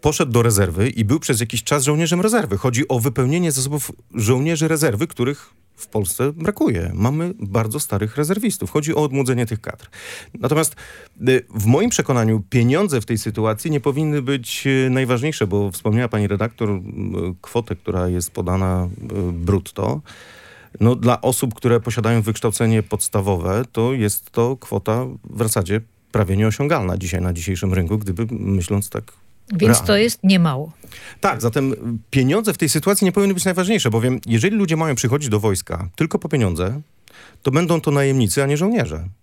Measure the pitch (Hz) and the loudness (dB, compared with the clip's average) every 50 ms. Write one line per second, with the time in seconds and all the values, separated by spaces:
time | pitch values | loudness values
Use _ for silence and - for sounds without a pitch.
0 | - 147 151 - 170 135 113 120 113 117 110 98 101 87 80 90 104 135 - 113 | 2 0 2 2 0 2 4 4 4 4 4 4 2 2 2 0 0 0 0 0
1 | 110 101 123 - - - 135 107 117 113 - 117 - - 147 147 131 139 151 151 | 0 2 2 0 0 0 0 0 0 -2 -4 -6 -2 0 0 0 2 2 2 2
2 | 170 156 175 175 185 220 226 233 - 104 101 95 - 127 120 117 143 - 131 120 | 2 2 0 2 2 2 2 2 0 0 -4 0 0 0 0 0 0 0 0 0
3 | 110 143 113 - 127 127 151 180 180 165 151 131 127 139 143 147 - - - - | 0 0 0 0 0 2 2 2 0 0 0 -2 -4 -4 -4 -6 -6 -8 -12 -16
4 | - _ - - 107 101 131 127 139 160 170 151 160 160 160 151 156 151 104 104 | -20 _ -6 -2 2 2 2 2 2 0 0 0 0 0 2 2 2 0 2 0
5 | 156 170 - - 123 143 143 - - - _ _ _ _ _ _ - - - 110 | -2 -4 -2 -2 -2 -2 -2 -6 -12 -20 _ _ _ _ _ _ -20 -6 -4 -2
6 | 101 90 - - 120 139 147 165 160 208 208 - 311 - 113 87 85 87 87 87 | -2 -2 -2 -2 -2 -2 -2 -2 -4 -4 -2 0 0 0 2 0 -2 -4 -2 0
7 | 101 123 143 156 165 175 190 - - 98 98 117 113 110 107 151 - - 107 98 | 0 0 2 0 -2 -4 -6 -8 -10 -2 -2 -2 0 0 -2 -4 -4 -4 -2 -2
8 | 104 107 - 139 151 151 196 214 220 226 - - - 92 - 151 147 156 160 - | -2 -2 -2 -2 0 0 0 0 0 -2 -2 -2 -8 -2 -2 -2 -2 0 0 0
9 | 151 147 131 139 131 123 131 120 120 110 113 104 - - - - - - - - | 0 0 0 0 0 0 0 0 0 -2 -4 -8 -8 -12 -14 -14 -18 -20 -20 -18
10 | - - - - - - - - 208 131 156 156 160 - - - - - - - | -16 -16 -16 -16 -18 -18 -12 -4 -2 0 2 2 2 0 -4 -8 -20 -20 -20 -20
11 | - - _ - 110 127 131 127 - _ - 110 98 107 123 156 208 240 - - | -20 -20 _ -2 2 2 2 2 2 _ -6 0 4 4 4 4 4 2 0 0
12 | 143 - 135 123 113 110 110 110 101 - - 123 117 120 135 170 208 196 143 120 | 0 2 2 2 2 2 2 0 -2 0 2 2 4 4 4 2 2 2 0 -2
13 | 104 - 117 104 - 113 107 113 110 110 110 110 - 160 156 143 113 147 131 143 | -2 -2 -4 -4 -4 -4 -4 -2 0 0 0 -2 -2 -2 -2 0 0 0 0 0
14 | 156 151 151 147 131 127 139 135 117 - - - - 139 135 131 131 131 127 131 | 0 0 0 -2 0 -2 -2 -2 -4 -8 -10 -4 0 0 2 2 2 2 2 2
15 | 131 120 127 120 120 156 151 - 110 98 95 101 101 101 90 - - 110 107 117 | 2 2 0 0 0 -2 -2 -2 -2 0 0 0 0 -2 -4 -4 -2 0 2 2
16 | 127 117 - 107 101 98 101 95 107 113 113 - 117 104 101 95 92 101 - - | 0 0 0 0 0 0 0 -2 -2 -4 -4 -4 -2 -2 -2 -4 -6 -8 -8 -6
17 | 98 92 92 90 87 90 90 90 - - - 110 98 - 98 87 _ - 92 92 | -6 -4 -4 -4 -4 -4 -6 -8 -14 -4 -4 -4 -2 -2 -8 -8 _ -4 -2 -2
18 | 90 90 90 90 87 - _ - 92 90 90 95 95 92 92 90 90 90 92 - | 0 0 -2 -2 -4 -4 _ -6 -4 -2 0 0 0 0 0 0 -2 -4 -6 -10
19 | - - 98 101 92 87 87 85 85 92 98 95 - - - - - - 135 151 | -10 -8 -6 -4 -4 -4 -4 -4 0 0 0 0 0 -4 -8 -4 -4 -2 -4 -4
20 | 147 - - - - - - - - - - - - - _ - 101 117 123 110 | -8 -12 -20 -20 -20 -20 -20 -20 -20 -20 -20 -20 -20 -20 _ 2 2 2 2 4
21 | 107 120 123 117 - 123 127 - - 127 - - - 123 117 117 110 123 110 - | 2 2 2 2 2 0 0 0 -2 -4 -4 -2 0 2 2 2 2 0 -4 0
22 | 107 110 117 117 104 113 110 - - 117 104 - 120 110 113 110 104 - 107 101 | 0 2 2 2 2 0 -2 -2 -2 -2 0 0 2 2 2 2 2 0 -4 -4
23 | - - - 107 95 101 98 87 82 92 95 110 131 123 _ 113 113 123 135 131 | -4 -2 -2 -2 0 0 0 0 0 0 0 0 -2 -4 _ 0 0 0 0 0
24 | 107 101 - - - - - - 117 120 135 - - - 107 104 - - 107 120 | 0 0 0 -4 -8 -6 -2 0 0 0 0 -4 -6 -6 -6 -4 -2 0 -2 -2
25 | 127 127 - - - - - 101 117 110 - 110 92 82 101 110 113 _ _ _ | -2 -4 -8 -14 -16 -12 -4 -2 -2 0 0 0 0 0 -2 -2 -4 _ _ _
26 | _ _ - 110 104 85 98 98 107 110 107 - 139 147 165 143 98 90 90 92 | _ _ 0 0 2 2 2 2 2 2 2 0 0 0 0 0 0 -2 -2 -4
27 | 92 87 90 90 87 90 87 85 82 - 95 87 - 95 90 92 87 82 104 110 | -4 -4 -2 -2 -2 -2 -2 -4 -4 -4 -4 -2 0 0 0 0 0 0 0 -2
28 | 107 98 92 85 117 110 120 - 101 98 98 95 85 - 104 101 98 - - 110 | -2 -4 -4 -4 -4 -4 -4 -6 -2 0 0 0 0 0 -2 -2 -2 -2 -6 -10
29 | 113 - - _ - - - - - - 214 170 202 220 233 - - - 208 202 | -10 -10 -20 _ -20 -20 -20 -20 -12 -6 -2 2 4 4 4 4 4 2 2 4
30 | 220 240 226 - - 190 196 185 170 160 135 131 151 160 - _ - - - - | 4 2 0 0 4 4 6 6 4 2 0 -2 -6 -10 -14 _ -20 -20 -20 -20
31 | - - - - - 101 - 113 107 117 110 147 135 135 127 - - 120 117 110 | -20 -20 -10 -2 0 0 0 2 0 0 0 2 0 0 -2 -4 -6 -6 -6 -6
32 | - _ - 135 127 131 156 214 226 - 82 - 175 143 - - - 190 202 196 | -8 _ 2 2 4 4 4 2 2 0 -2 0 0 0 0 0 2 2 2 4
33 | 208 185 175 208 202 196 196 180 - 190 180 175 185 185 226 196 - 120 110 113 | 2 2 4 2 2 2 2 0 0 0 0 0 0 2 0 2 2 2 2 2
34 | 113 127 127 117 - - 113 113 120 196 214 220 202 160 160 156 160 160 135 - | 2 0 0 -2 -2 0 0 2 2 2 2 2 0 0 0 0 0 0 0 0
35 | - 117 113 147 151 139 107 107 101 110 98 90 - - 87 85 92 90 - - | 0 0 0 0 0 0 0 2 2 0 0 -2 -4 -8 -8 -6 -6 -8 -2 -4
36 | 160 160 - 214 - 165 160 139 113 98 85 80 90 95 123 147 151 _ _ _ | -2 0 0 -4 -2 -2 0 0 0 0 0 -2 -2 -4 -4 -6 -10 _ _ _
37 | _ - - - - - - - _ 135 131 156 175 160 170 160 - 156 143 143 | _ -20 -20 -20 -20 -20 -20 -4 _ 0 2 2 2 2 0 0 2 2 2 2
38 | 139 139 135 135 120 101 - 143 139 139 143 147 175 202 233 220 135 85 80 80 | 2 2 4 2 2 2 2 0 2 2 2 0 0 0 0 0 -2 -2 -4 -8
39 | 82 92 - _ | -8 -10 -12 _